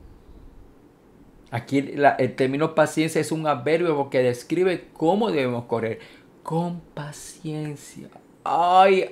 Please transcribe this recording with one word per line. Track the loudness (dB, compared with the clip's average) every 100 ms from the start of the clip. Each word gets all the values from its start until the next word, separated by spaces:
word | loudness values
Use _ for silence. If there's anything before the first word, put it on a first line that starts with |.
| -20 -20 -20 -20 -20 -20 -20 -20 -20 _ _ -20 -20 -20 -10
Aquí | -10 -2 -2
la, | -2 4 4
el | 4 0 0
término | -2 0 -2 2
paciencia | 0 0 -2 -2
es | -4
un | -4 -2
adverbio | -2 0 0 0 -2
porque | 0 0
describe | 0 0 -4 0 0 0 -6
cómo | -2 0 2 0
debemos | 0 -2 -4 -4
correr. | -4 -4 -6 -12 -20 -20 -20
Con | -8 -4 -4 -8 -14
paciencia. | -14 -14 -14 -18 -14 -10 -8 -10 -12 -16 -20 -20 -20 -20 -12
Ay, | -4 0 4 8 8 6 2